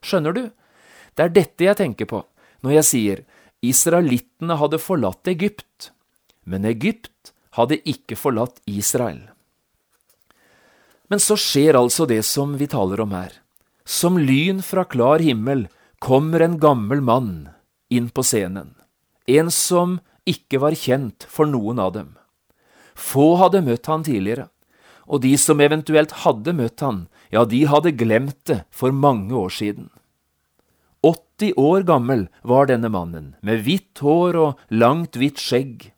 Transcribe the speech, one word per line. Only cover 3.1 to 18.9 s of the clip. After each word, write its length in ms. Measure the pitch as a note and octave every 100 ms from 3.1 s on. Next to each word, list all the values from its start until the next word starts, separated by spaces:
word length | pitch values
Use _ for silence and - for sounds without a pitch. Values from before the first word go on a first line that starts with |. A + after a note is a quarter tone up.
| F#2+ - _ _ _
«Israelittene 920 | A#2+ C3 - E3+ E3+ B2 - _ E3 E3
hadde 240 | D3 D#3+
forlatt 480 | - F#3 G#2+ F#2 -
Egypt, 640 | F3+ G3+ G3+ - _ - _ _ _ _ _ -
men 160 | F#2+
Egypt 720 | G#2 A2+ A2+ A#3 - _ - _ _ -
hadde 160 | A#2+ D3+
ikke 320 | - C3 _ G#2+
forlatt 460 | C#3+ A2+ B2 _ -
Israel.» 480 | G2+ G2+ B2+ A#2+ C#2+ - _ _ _ _ _ _ _ _ _ _ _ _ _ _ _ _ _ _
Men 80 | G3+
så 160 | - G#3
skjer 400 | - C#3+ D3 C#3+
altså 320 | B2 - D#3+
det 140 | A2+
som 320 | G#2+ - C#3 C#3+
vi 140 | C#3+
taler 320 | C#3+ F#2+ G2+
om 80 | G#2+
her. 240 | F#2+ F#2 - _ _ _ _
Som 320 | - - E3+ F3+
lyn 480 | C#3+ C3+ E3+ F#3+
fra 240 | F#3 F#3 F3+
klar 320 | B2+ A#2+ D#3
himmel 480 | D#3+ A#2 A2 C#3 G2 _ _ _
kommer 400 | - C3 D#3 E3
en 160 | D#3+ E3+
gammel 400 | D3+ C3 G#2 C#3
mann 320 | C3 A#2 A#2+ E2+ D2 - _ _ _
inn 160 | A#2+ A#2
på 160 | C#3
scenen. 480 | B2+ A2+ F#2 F#2+ C#2 _ _